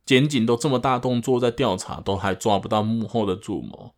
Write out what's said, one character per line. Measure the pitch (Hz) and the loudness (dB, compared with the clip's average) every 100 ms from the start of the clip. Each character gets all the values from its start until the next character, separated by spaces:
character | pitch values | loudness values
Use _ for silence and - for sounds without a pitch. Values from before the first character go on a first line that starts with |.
检 | - 131 147 | 2 4 4
警 | 139 113 | 2 2
都 | 117 | 2
这 | 151 | 2
么 | 127 | 0
大 | 135 123 | 0 0
动 | 127 120 | 0 -2
作 | 123 123 | 0 2
在 | 120 | 2
调 | 117 120 95 | 0 0 -2
查， | - - | -4 -8
都 | - 98 | -4 -2
还 | 101 | -2
抓 | 92 113 98 | 0 2 0
不 | - | 2
到 | 107 | 0
幕 | 107 113 104 | 0 -2 -2
后 | 117 | -2
的 | 101 92 | 0 -2
主 | - 85 | -4 -8
谋。 | 55 - - | -8 -14 -20